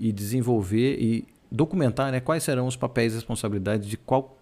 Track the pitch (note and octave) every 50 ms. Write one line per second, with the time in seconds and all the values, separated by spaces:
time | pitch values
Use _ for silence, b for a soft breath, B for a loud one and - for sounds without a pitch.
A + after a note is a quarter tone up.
0 | - A2+ G#2 G2 G2+ G2+ A#2 C3 A#2+ B2 A#2+ A2 G2 F#2 G#2+ A2+ B2 C3+ C3+ -
1 | A#2+ A2+ A2+ A2+ - - - _ _ _ B2 A#2 D#3 D#3+ - F#3 D3 B2 A2 -
2 | C3+ C3+ C3 B2+ B2 - D#3+ E3 - - C#3 B2+ B2+ B2+ B2+ - - B2 - B2
3 | A#2 A#2 A2 A2+ A2+ - A#2 - - G#2+ G#2 G2+ F#2 G2+ G#2+ A2 G2+ G2+ A2 -
4 | - - C3 C3+ C3+ - - -